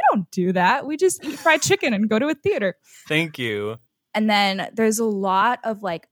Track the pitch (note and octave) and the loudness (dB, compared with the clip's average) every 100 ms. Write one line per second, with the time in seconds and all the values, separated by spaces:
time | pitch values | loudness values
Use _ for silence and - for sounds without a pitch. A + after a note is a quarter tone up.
0 | G5 A3 E3+ - F3+ F#3 F3+ B3+ C4+ D4+ | 4 2 -2 -2 0 2 2 2 -2 0
1 | F#4 - D4 C#4+ E4 D#4 - G4 D#4 G3+ | 0 0 -6 -2 2 2 2 0 0 0
2 | G#3+ G#3+ C#4+ D4+ G4 F#4+ G3 - _ - | 0 0 0 -2 -2 0 -2 -4 _ -20
3 | - D#3 E3 D3 A#2+ G#2 G#2 A2+ _ _ | -2 -2 -2 -4 -4 -2 -4 -8 _ _
4 | _ G#3+ G#3+ G#3 G3+ G3 - G#3+ A3 G#3+ | _ -2 2 2 2 -2 -6 -2 0 0
5 | A3+ G3+ G3 F#3+ A3 B3 A3+ G#3 G3 E3 | -2 -2 0 2 2 0 -4 -6 -6 -8
6 | - | -8